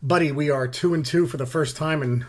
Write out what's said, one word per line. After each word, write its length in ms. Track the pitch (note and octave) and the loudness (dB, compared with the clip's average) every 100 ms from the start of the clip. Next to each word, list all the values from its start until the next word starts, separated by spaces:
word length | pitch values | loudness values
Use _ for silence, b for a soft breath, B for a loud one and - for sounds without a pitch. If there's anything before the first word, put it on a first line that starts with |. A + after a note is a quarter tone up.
Buddy, 300 | C3+ E3+ D#3+ | 0 2 2
we 180 | C#3 D3 | 0 0
are 160 | C3+ B2+ | 0 -2
two 260 | B2+ F3 | -2 0
and 140 | E3 C#3+ | 0 0
two 220 | E3+ E3 | 0 0
for 80 | C3+ | -2
the 100 | B2+ | -4
first 300 | D#3+ C#3 - | -2 -2 -2
time 260 | D#3 D#3 | -2 0
in, 240 | B2+ B2 | 0 0